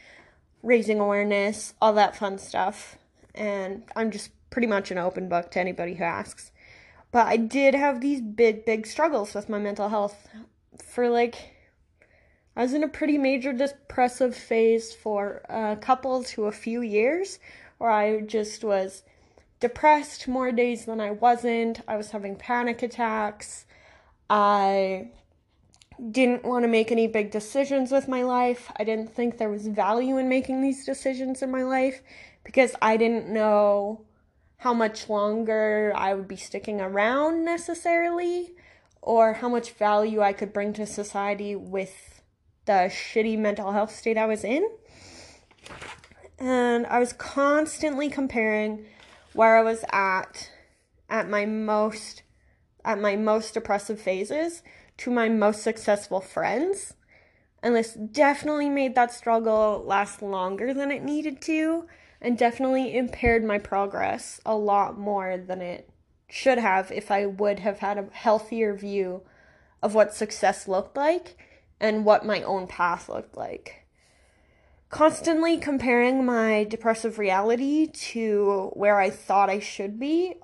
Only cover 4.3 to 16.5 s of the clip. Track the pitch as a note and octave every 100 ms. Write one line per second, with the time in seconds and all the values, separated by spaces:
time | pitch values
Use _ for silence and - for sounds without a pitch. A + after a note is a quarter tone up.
4.3 | _ _ B3+ A#3 G3 G3+ F3+ F3+ F3+ F#3
5.3 | F3 F3 F#3+ F3+ F3+ F3 F3+ E3+ G2 G3
6.3 | - - _ - - - - _ A#3+ A3+
7.3 | A3+ A3 C4+ C4+ C#4 C#4+ A#3+ C#4 C#4 A3
8.3 | G#3+ A3+ G#3+ A#3 A3 A3 - D#4+ B3+ G3+
9.3 | G3+ G#3 G#3 G#3 G#3 G#3 G#3+ G3+ - -
10.3 | A3 - _ _ - - - A#3+ A#3+ A#3+
11.3 | - - _ _ _ _ _ _ _ _
12.3 | _ _ - B3 D4 D4+ - D4+ D4 C4+
13.3 | C4+ C4+ A#3+ C#4 C#4 - - B3 B3 B3+
14.3 | A3 - A3+ A3+ A3+ A3+ - A3 G#3 G3+
15.3 | - - A3 G#3+ G#3+ - B3+ C4 B3+ B3
16.3 | - G#3